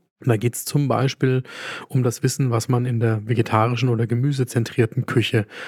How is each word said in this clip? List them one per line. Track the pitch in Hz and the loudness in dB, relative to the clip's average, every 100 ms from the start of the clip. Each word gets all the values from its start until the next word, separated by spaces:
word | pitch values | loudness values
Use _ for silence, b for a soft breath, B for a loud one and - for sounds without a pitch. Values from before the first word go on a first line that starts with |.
| _ _ | _ _
Da | 123 110 | 0 2
geht's | 117 - - | 0 -4 -2
zum | 147 139 | 0 0
Beispiel | 117 131 - 131 127 - B B B B | 2 0 0 0 0 -2 B B B B
um | 131 | 0
das | 120 - | 0 0
Wissen, | 131 - 131 | -2 0 0
was | 117 - | 0 2
man | 123 123 | 0 0
in | 117 | 0
der | 113 110 110 | 2 0 0
vegetarischen | 113 110 110 117 117 127 | 0 2 2 2 2 0
oder | 113 117 | 0 0
gemüsezentrierten | 117 143 135 123 120 110 - 113 - - | 0 0 0 -2 -2 -2 0 0 0 0
Küche | 120 - 117 101 B | 0 2 0 -2 B